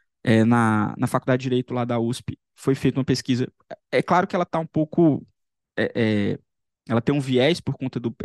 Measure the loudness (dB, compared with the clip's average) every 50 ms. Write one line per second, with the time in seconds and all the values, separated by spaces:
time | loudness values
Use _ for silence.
0 | _ _ _ _ 0 2 4 4 4 4 4 4 4 2 2 2 0 -2 -4 -4
1 | -4 -2 -2 -2 0 0 -2 0 0 -2 -2 -2 -2 -4 -4 -4 -4 -2 -2 -2
2 | -2 -2 -4 -6 -8 -12 -14 -14 _ _ _ -6 -2 -2 0 0 0 -2 0 0
3 | 0 0 -2 -2 0 -2 -2 -2 -2 -6 _ _ _ -20 -20 -20 _ -4 -2 -2
4 | 0 2 2 2 2 0 -2 -4 -4 -2 -4 -6 -6 -4 -2 -4 -2 -2 2 4
5 | 4 4 4 2 -4 _ _ _ _ _ _ _ _ _ -6 -4 -4 -2 -2 0
6 | 0 0 2 0 0 -2 -4 -6 _ _ _ _ _ _ _ _ _ -2 -2 -2
7 | 0 0 0 0 0 0 2 2 4 2 2 0 -4 -8 -8 -6 -6 -6 -6 -4
8 | -6 -6 -8 -8